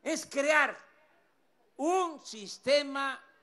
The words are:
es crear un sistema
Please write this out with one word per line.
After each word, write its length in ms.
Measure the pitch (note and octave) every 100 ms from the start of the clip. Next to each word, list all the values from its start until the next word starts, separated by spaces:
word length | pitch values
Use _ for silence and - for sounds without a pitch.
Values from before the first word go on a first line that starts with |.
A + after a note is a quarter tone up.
es 200 | C4+ D#4
crear 540 | - C#4 C#4+ D4+ C4+ F#3+ - _ _ _ _ _ _ _ _ -
un 460 | D4 F#4 F4 D4
sistema 960 | - A3 G3 - B3 C#4+ C#4 C#4 C#4 B3+ - _